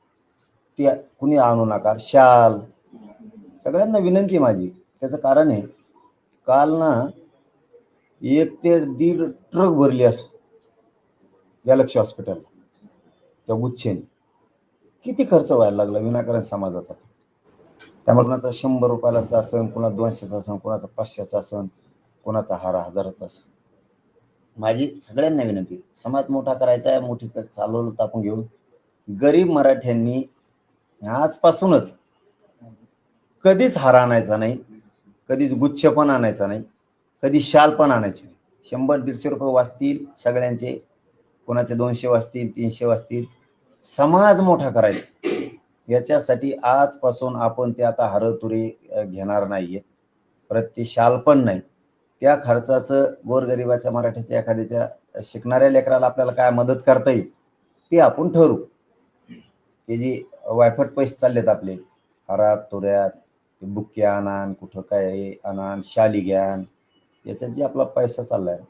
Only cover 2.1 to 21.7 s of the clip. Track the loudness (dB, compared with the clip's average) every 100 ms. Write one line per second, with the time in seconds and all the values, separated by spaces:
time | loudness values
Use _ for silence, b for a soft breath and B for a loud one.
2.1 | 6 8 8 6 4 -6 _ _ -20 -20
3.1 | -20 -20 -20 -20 -12 -4 0 0 2 2
4.1 | 2 2 2 2 0 -4 -10 _ _ -8
5.1 | -4 2 4 4 0 -6 -16 _ _ _
6.1 | _ _ _ 2 4 4 2 0 0 -2
7.1 | -8 _ _ _ _ _ _ _ _ _
8.1 | _ 0 0 0 -2 2 2 0 -2 0
9.1 | 0 -4 -8 _ 0 2 4 2 4 2
10.1 | 2 -8 _ _ _ _ _ _ _ _
11.1 | _ _ _ _ _ 2 4 4 0 -2
12.1 | -4 -12 -12 -14 _ _ _ -20 _ _
13.1 | _ _ _ -6 -4 -4 -4 -6 -6 -10
14.1 | _ _ _ _ _ _ _ _ _ -6
15.1 | -4 2 2 4 2 2 2 -2 -2 -2
16.1 | -4 -2 -4 -4 -6 -6 -8 -12 -20 _
17.1 | _ _ _ _ _ _ _ -20 _ 2
18.1 | 4 2 -2 -6 -4 -4 0 0 0 0
19.1 | -2 0 -2 -2 -4 -4 -4 -4 -2 -4
20.1 | -6 -10 -10 -10 -10 -8 -10 -10 -10 -10
21.1 | -12 -8 -8 -6 -10 -12